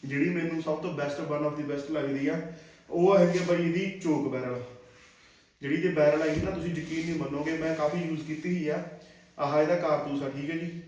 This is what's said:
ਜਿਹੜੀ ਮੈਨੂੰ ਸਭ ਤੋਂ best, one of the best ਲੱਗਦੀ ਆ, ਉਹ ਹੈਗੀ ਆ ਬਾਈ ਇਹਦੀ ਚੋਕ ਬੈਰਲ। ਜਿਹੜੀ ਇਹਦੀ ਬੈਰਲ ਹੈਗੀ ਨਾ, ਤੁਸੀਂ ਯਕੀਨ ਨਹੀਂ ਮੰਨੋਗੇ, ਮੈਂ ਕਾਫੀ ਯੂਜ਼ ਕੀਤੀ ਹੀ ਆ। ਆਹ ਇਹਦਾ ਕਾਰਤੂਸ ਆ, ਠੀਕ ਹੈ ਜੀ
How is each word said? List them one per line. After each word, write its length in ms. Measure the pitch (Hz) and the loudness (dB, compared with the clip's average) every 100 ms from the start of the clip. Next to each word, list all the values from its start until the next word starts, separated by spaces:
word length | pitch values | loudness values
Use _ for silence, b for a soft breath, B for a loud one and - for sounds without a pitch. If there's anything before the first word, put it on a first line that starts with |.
| 143 | -4
ਜਿਹੜੀ 240 | 139 165 | 0 2
ਮੈਨੂੰ 320 | 175 165 160 | 2 -2 -2
ਸਭ 160 | 156 151 | -2 -2
ਤੋਂ 160 | 180 | -2
best, 380 | 147 147 151 151 | -4 -4 -4 -4
one 140 | 147 151 | 0 -2
of 160 | 151 | -2
the 100 | 143 | -4
best 180 | 139 139 | -4 -2
ਲੱਗਦੀ 360 | 151 139 135 143 | -2 -2 0 0
ਆ, 140 | 170 - B B B - | -2 -6 B B B -6
ਉਹ 280 | 175 180 196 | 4 6 8
ਹੈਗੀ 220 | 175 175 | 8 4
ਆ 20 | 170 | 2
ਬਾਈ 100 | 170 | 2
ਇਹਦੀ 420 | 170 175 196 - | 2 0 -2 -4
ਚੋਕ 240 | 170 147 139 | 0 0 0
ਬੈਰਲ। 360 | 127 127 123 - - B B B B B B B _ | -2 -4 -6 -8 -16 B B B B B B B _
ਜਿਹੜੀ 140 | 139 160 | -2 0
ਇਹਦੀ 120 | 175 | 2
ਬੈਰਲ 420 | 156 151 151 160 | 4 4 6 2
ਹੈਗੀ 120 | 156 | 0
ਨਾ, 100 | 190 | -2
ਤੁਸੀਂ 240 | 180 170 156 | -4 -4 -4
ਯਕੀਨ 300 | 156 160 165 | -4 -4 -2
ਨਹੀਂ 140 | 156 | -2
ਮੰਨੋਗੇ, 380 | 139 143 156 160 | -2 -2 -2 -2
ਮੈਂ 180 | 160 160 | -2 0
ਕਾਫੀ 220 | 151 175 | 0 0
ਯੂਜ਼ 300 | 165 156 147 | -2 -4 -4
ਕੀਤੀ 300 | 151 180 180 | -6 -2 0
ਹੀ 100 | 151 | 0
ਆ। 160 | 165 - - B B B - | -2 -4 -14 B B B -4
ਆਹ 220 | 147 151 | 0 4
ਇਹਦਾ 140 | 156 175 | 4 2
ਕਾਰਤੂਸ 480 | 165 147 143 139 | 2 0 0 -4
ਆ, 60 | 139 | -4
ਠੀਕ 200 | 139 143 | -6 -4
ਹੈ 80 | 165 | -4
ਜੀ 240 | 170 - | -6 -10